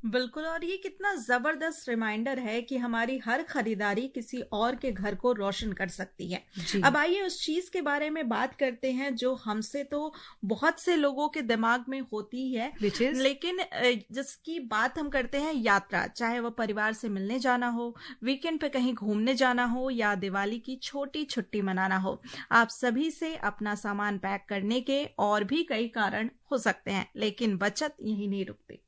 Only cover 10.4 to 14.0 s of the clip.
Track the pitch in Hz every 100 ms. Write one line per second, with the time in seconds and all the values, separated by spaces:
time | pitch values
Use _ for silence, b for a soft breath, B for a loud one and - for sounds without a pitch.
10.4 | 190 202 302 339 - 339 285 269 302 311
11.4 | 233 226 226 240 247 269 262 214 208 247
12.4 | 262 247 247 - 208 196 247 254 269 277
13.4 | 349 359 359 - 247 240